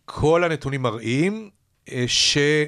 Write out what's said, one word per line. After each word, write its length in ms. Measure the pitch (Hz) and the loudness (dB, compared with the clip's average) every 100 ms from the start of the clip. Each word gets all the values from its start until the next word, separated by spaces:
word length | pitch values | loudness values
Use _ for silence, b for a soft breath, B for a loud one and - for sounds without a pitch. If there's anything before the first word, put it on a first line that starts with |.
כל 400 | - - 151 165 | -16 -2 2 4
הנתונים 380 | 175 156 135 135 | 2 -2 -4 -2
מראים, 680 | 123 113 113 131 185 220 208 _ _ _ - | -4 -4 -2 0 0 -2 -12 _ _ _ -10
אה, 140 | 127 123 | -4 -2
ש-, 320 | - - 147 147 151 | 0 2 2 2 2